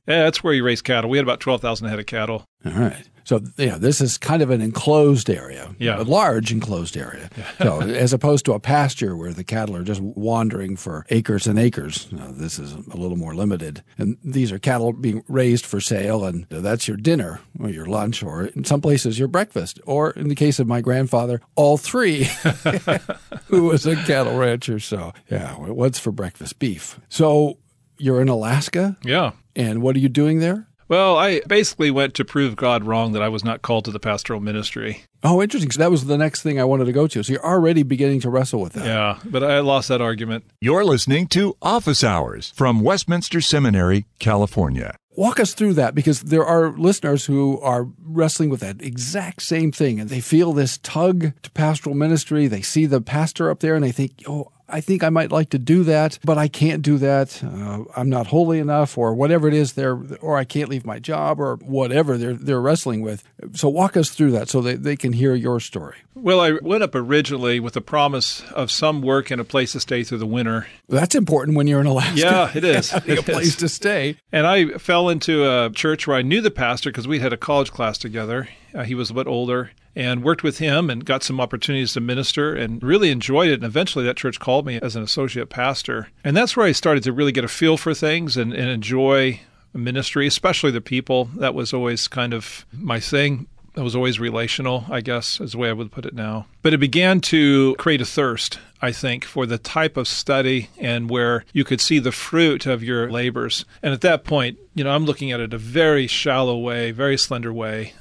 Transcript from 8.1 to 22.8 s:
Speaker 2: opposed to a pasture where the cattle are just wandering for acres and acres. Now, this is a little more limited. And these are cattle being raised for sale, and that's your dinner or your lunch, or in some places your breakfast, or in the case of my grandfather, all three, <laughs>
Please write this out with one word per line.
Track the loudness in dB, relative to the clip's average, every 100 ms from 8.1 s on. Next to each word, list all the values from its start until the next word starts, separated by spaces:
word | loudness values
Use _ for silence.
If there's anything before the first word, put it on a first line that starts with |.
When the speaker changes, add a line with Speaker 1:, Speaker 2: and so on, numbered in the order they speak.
Speaker 2:
opposed | 2 4 2 2
to |
a | 0
pasture | 2 2 2 0 -4 -4
where | -8
the | -10
cattle | -6 -4 -4 -6
are |
just | -6 -6
wandering | -6 -6 -2 0 0 -2 -6 -8
for | -8 -10 0
acres | 0 2 0 0
and | 2
acres. | 2 2 -6 -10 -10
Now, | -14 -14
this | -12 -10 -10
is | -12
a | -14 -14 -8
little | -6 -6
more | -6 -4
limited. | -2 -2 -6 -14 -14 -6
And | -4 -4
these | -4 0 0
are | 0
cattle | -2 0 0
being | -2 -4 -4 -2
raised | 2 4 2 0
for | -6
sale, | -2 -2 0 -2 -2
and | -6 -8
that's | -6 -4 -2 -4
your | -2
dinner | 0 0 -2 -10 -16 -10
or | -8
your | -8 -4
lunch, | -4 -2 -4
or | -8 -6 -6
in | -6 -2
some | 0
places | 2 2 0 -2
your | 0
breakfast, | 0 -2 -4 -8 -10 -4
or | -2 -2
in | -2 -4
the | 2
case | 2 2
of | 0
my | 0
grandfather, | 0 0 2 0 0 -4 -4 2
all | 4 4
three, | 0 0 2 2
<laughs> | -2 -2 -2 0 -2 -2